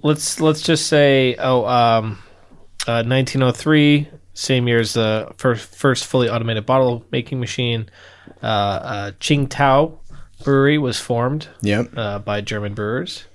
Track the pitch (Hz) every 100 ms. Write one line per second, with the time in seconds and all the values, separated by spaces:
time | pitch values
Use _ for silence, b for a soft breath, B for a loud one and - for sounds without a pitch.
0 | 147 151 - - 156 156 - 156 - 151
1 | 143 135 127 120 131 127 113 123 117 113
2 | 110 104 B B B B - - - 117
3 | 117 131 131 135 127 123 156 156 147 147
4 | 147 - - - - 131 120 117 110 117
5 | 110 110 - - 131 113 - - 143 123
6 | - 131 120 113 113 110 107 131 127 120
7 | - 131 120 131 120 - 120 113 107 B
8 | B B B B 110 107 101 95 - 104
9 | 101 92 - 147 139 - 139 135 160 -
10 | - b b - - 135 139 151 131 110
11 | - 120 123 151 - - 104 104 120 -
12 | 104 101 98 104 101 107 104 101 104 123
13 | 180 - -